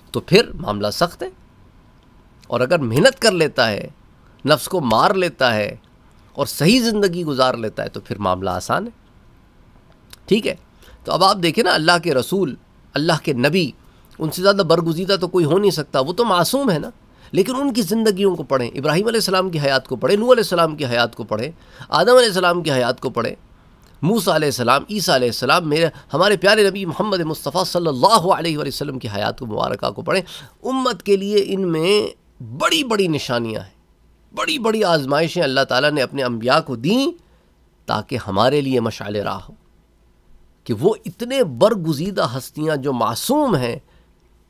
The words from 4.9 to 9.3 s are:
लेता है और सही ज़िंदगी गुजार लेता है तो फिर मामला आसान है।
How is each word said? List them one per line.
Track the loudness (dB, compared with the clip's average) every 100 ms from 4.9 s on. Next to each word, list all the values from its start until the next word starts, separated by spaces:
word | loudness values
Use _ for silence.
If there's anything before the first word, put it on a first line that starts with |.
| 2 2 2
लेता | -2 0 0
है | 0 -4 -8 -18 _ _ _ _ -6
और | -6
सही | 0 4 4
ज़िंदगी | 2 0 0 -2
गुजार | -4 0 0 0
लेता | -6 -6
है | -8
तो | -8
फिर | -10 -4
मामला | -2 -2 -2
आसान | -4 -2 -4 -4
है। | -14 _ -20 -20